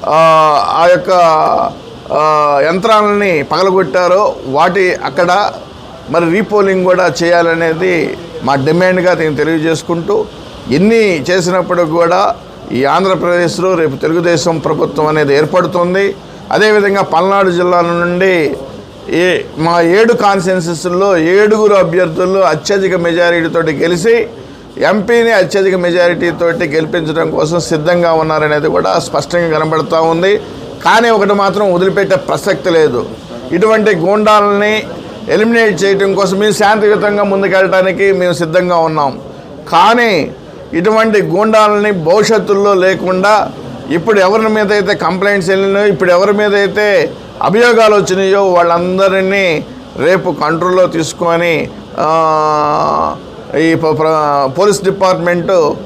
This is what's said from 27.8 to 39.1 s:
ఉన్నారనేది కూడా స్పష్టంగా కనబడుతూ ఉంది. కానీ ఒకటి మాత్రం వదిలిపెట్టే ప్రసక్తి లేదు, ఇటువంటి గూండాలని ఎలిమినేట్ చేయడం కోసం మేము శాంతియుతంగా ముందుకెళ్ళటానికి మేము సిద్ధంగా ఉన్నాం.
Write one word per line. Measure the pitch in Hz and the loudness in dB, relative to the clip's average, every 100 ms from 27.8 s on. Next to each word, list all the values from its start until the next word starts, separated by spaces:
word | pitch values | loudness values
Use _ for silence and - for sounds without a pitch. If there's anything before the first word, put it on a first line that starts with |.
| 156 175 170 160 | 0 2 2 0
ఉన్నారనేది | 156 156 151 151 156 175 | 0 0 0 0 0 0
కూడా | 180 175 - | 0 -2 -2
స్పష్టంగా | 151 147 175 170 156 | -4 -2 -2 0 -2
కనబడుతూ | 156 156 151 160 160 | 0 -2 -2 0 0
ఉంది. | 165 190 208 - - - - | 2 0 0 -4 -16 -16 -4
కానీ | 170 208 233 220 | 2 4 4 2
ఒకటి | 202 202 | 2 2
మాత్రం | 196 190 202 175 | 0 0 0 2
వదిలిపెట్టే | 190 175 190 190 - | 0 0 0 0 0
ప్రసక్తి | 151 202 180 185 165 | -4 -2 -2 0 2
లేదు, | 151 123 - 113 - 120 - 165 | 2 0 -6 -12 -16 -14 -6 0
ఇటువంటి | 214 220 208 185 | 2 2 2 0
గూండాలని | 170 214 214 214 202 202 208 214 - - - - - 170 | 0 2 4 4 4 0 0 -2 -6 -14 -14 -12 -2 0
ఎలిమినేట్ | 220 233 226 170 | 2 2 2 2
చేయడం | 196 190 196 196 | 0 2 0 0
కోసం | 190 190 | 0 0
మేము | 214 208 | 0 2
శాంతియుతంగా | 202 220 208 208 208 208 202 | 2 4 2 2 0 0 0
ముందుకెళ్ళటానికి | 196 190 190 190 185 185 180 196 190 | 0 2 2 2 2 0 0 0 2
మేము | 180 160 | 0 -2
సిద్ధంగా | 165 175 180 170 160 | 0 0 2 0 0
ఉన్నాం. | 156 143 | 0 -2